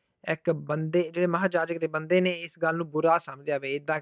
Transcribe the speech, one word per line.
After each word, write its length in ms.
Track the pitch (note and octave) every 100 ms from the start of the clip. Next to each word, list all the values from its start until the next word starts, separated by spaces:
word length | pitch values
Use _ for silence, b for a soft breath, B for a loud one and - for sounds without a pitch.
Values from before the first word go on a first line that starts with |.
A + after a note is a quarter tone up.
| _ _ -
ਇੱਕ 220 | D#3+ -
ਬੰਦੇ, 520 | D3+ C#3+ D3+ D#3 F3
ਜਿਹੜੇ 240 | E3 E3+ F3+
ਮਹਾਯਾਜਕ 520 | E3+ F#3+ E3+ E3 E3
ਦੇ 80 | D#3+
ਬੰਦੇ 340 | D#3 D#3 F#3
ਨੇ, 120 | F3+
ਇਸ 260 | E3+ E3+ E3
ਗੱਲ 180 | E3 E3
ਨੂੰ 140 | D#3+
ਬੁਰਾ 280 | D3+ D#3+ E3
ਸਮਝਿਆ 400 | D3 C3+ D3 C#3+
ਵੀ, 140 | C#3
"ਏਦਾਂ 280 | C#3+ D3 D#3